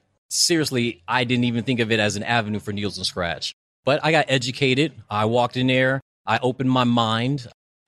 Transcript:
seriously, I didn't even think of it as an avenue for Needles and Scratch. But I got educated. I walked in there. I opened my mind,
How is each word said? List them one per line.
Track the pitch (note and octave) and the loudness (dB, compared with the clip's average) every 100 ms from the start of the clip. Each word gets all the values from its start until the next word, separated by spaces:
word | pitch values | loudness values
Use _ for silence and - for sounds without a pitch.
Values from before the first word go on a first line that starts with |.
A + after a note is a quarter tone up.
| _ _ _ | _ _ _
seriously, | - - E3+ C#3+ B2+ A#2 - - | -2 0 2 0 0 -2 -4 -4
I | B2 | -2
didn't | B2 B2 B2 | 0 2 0
even | A#2 | 0
think | A2+ A#2+ | -2 -2
of | A2 | 0
it | A2 | 2
as | G#2 G2+ | 0 -2
an | |
avenue | G#2+ A#2+ G#2 G#2 | -2 0 0 -4
for | G#2+ | -6
Needles | G2+ G#2 F2+ | -6 -6 -6
and | F2+ | -6
Scratch. | - E2+ D2+ - - _ _ - | -4 -4 -4 -8 -12 _ _ 0
But | C#3+ | 0
I | D3+ | 2
got | D#3+ C#3 | 2 2
educated. | C3+ A#2+ B2 C3+ B2+ D#3 - - | 0 -2 0 2 2 0 -4 -6
I | G#2 A2 | -2 0
walked | A#2+ A#2+ C3 | 2 0 0
in | B2+ | 0
there. | B2+ C3 C3+ - _ - | 2 2 -2 -6 _ -2
I | A2 | 0
opened | B2+ B2+ C3 | 0 -2 0
my | B2+ | 2
mind, | B2 A#2+ A2+ A2+ B2 C#3+ A#2 - _ _ | 4 2 2 0 0 -4 -8 -18 _ _